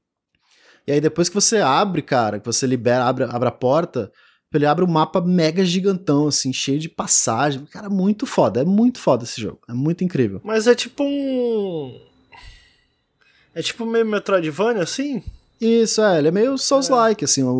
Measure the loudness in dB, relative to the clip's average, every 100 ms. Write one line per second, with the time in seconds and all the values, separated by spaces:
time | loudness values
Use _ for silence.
0 | _ _ _ _ _ _ _ _ -4 0
1 | 0 0 -2 0 2 2 2 2 2 -2
2 | -2 0 0 -2 -4 -2 0 0 2 2
3 | 2 0 -2 -2 -2 -2 0 0 0 -4
4 | -8 _ _ _ _ 0 2 2 2 2
5 | 0 0 0 2 2 2 0 0 0 -2
6 | 0 2 2 0 -2 -4 -2 -2 -4 -6
7 | 0 0 2 0 0 -2 -8 -14 -6 0
8 | 0 0 -2 2 2 2 2 2 2 0
9 | 0 0 -2 -8 -10 -10 -10 -4 -2 -2
10 | -2 0 -2 -2 -4 0 2 2 0 -4
11 | -4 -2 -4 -2 -2 -2 -4 -6 -10 -14
12 | _ _ _ -20 -20 -20 _ _ _ _
13 | _ _ _ _ _ -8 -8 -6 -2 0
14 | 0 -2 0 0 0 -2 0 0 -2 -4
15 | -6 -6 -10 -16 _ -4 2 4 2 2
16 | 2 4 2 2 0 0 0 0 2 2
17 | 2 2 -2 0 0 0